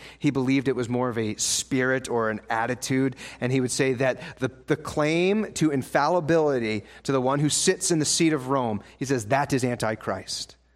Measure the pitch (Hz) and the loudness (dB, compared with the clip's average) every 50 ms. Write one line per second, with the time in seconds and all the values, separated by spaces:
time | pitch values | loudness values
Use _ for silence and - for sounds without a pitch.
0 | - - - - - 143 131 135 127 131 135 139 127 139 127 120 123 110 123 123 | -16 -20 -10 -2 0 0 2 2 2 2 2 2 2 0 0 -2 -2 -2 -2 -2
1 | 127 127 110 117 113 107 107 - - - - - - - 143 131 127 127 131 131 | 0 0 0 -2 -2 -2 -2 -4 -2 -2 -2 -4 -2 -2 0 0 2 2 0 0
2 | 127 - 120 117 113 110 110 104 - - 117 113 113 120 123 117 - - 131 131 | -2 -2 -2 0 0 0 -2 -4 -4 -4 -2 -2 -2 -2 -4 -6 -4 -2 0 0
3 | 135 131 127 - - - - - 123 123 131 131 127 123 - - 139 131 131 117 | 0 0 -2 -6 -16 -16 -10 -6 -2 0 0 0 0 0 0 0 2 2 2 2
4 | 139 127 123 - - - - - 127 127 - - - - 151 - - - - 156 | 0 0 0 -2 -6 -14 -8 -6 -6 -6 -6 -6 -2 -2 -2 -2 -2 -6 -2 0
5 | 147 151 160 170 180 190 202 220 208 - - - 156 156 143 131 120 - - 147 | 0 2 2 2 2 2 2 0 -2 -4 -2 0 0 2 2 0 -2 0 0 2
6 | 139 156 180 180 156 143 165 165 156 147 135 127 113 107 107 104 - - - - | 2 4 2 0 2 2 2 4 4 4 2 0 0 0 -2 -4 -6 -8 -20 -10
7 | - - 135 131 127 127 139 143 156 143 - - - 190 185 - - - 175 156 | -4 0 0 2 2 2 2 2 2 2 2 2 2 2 2 2 2 0 2 2
8 | 147 - - - 170 160 156 139 127 127 139 135 127 113 107 101 - - - - | 2 2 2 4 4 4 2 2 0 0 0 0 0 0 -2 -4 -6 -10 -10 -8
9 | 143 127 139 123 104 101 135 135 143 - 143 127 120 123 120 - 123 110 110 - | -2 -2 -2 -2 0 0 0 0 2 2 0 0 0 0 -2 -2 -2 -2 -4 -4
10 | - 117 98 95 - - - - - - - _ _ _ _ | -4 -6 -6 -6 -6 -10 -10 -10 -10 -12 -18 _ _ _ _